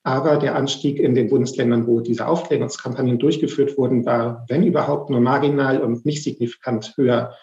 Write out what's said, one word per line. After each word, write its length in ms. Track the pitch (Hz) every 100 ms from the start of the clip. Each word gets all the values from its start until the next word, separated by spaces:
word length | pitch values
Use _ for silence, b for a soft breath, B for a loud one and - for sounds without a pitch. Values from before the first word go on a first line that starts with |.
Aber 360 | 135 135 151 143
der 180 | 135 143
Anstieg 420 | 139 - 143 139
in 160 | 151
den 160 | 123 110
Bundesländern, 560 | 139 127 - 120 117 117
wo 140 | 117
diese 260 | 120 113 110
Aufklärungskampagnen 920 | 175 - 131 120 - 127 127 127 120
durchgeführt 580 | 139 165 151 - 139 139
wurden, 300 | 127 127 117
war, 360 | 120 120 117 -
wenn 160 | 143
überhaupt, 480 | 220 147 139 143 -
nur 100 | 123
marginal 600 | 123 143 143 143 135 127
und 220 | 117 120
nicht 200 | 151 147
signifikant 680 | - - 120 - - 113 - -
höher 400 | 127 120 120 B